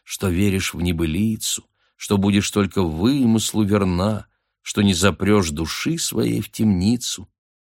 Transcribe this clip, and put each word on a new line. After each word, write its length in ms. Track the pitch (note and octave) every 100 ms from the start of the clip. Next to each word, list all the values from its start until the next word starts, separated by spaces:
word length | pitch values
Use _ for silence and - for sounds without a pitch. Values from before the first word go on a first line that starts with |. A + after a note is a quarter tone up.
| -
что 240 | - G2
веришь 440 | F2 G2+ F#2+ F2
в 60 | D#2
небылицу, 920 | F2 E2 E2 D#2+ A2 A2 - - - _ _ -
что 200 | - G2+
будешь 320 | G2+ G2+ F#2+
только 320 | - G2 -
вымыслу 800 | F2+ D#2 G#2+ C#3+ A#2+ A2 - G#2+
верна, 640 | G#2 G#2 G2 F2 G2+ G#2 - _ _ _
что 200 | - -
не 120 | G2+
запрешь 560 | F2 G2 E2+ F#2+ G#2+ E2+
души 480 | D2 D#2+ - - E3
своей 420 | - - A#2 A#2
в 100 | G#2+
темницу, 800 | - G#2+ F#2+ F#2+ A#2+ - - F#2 _ _ _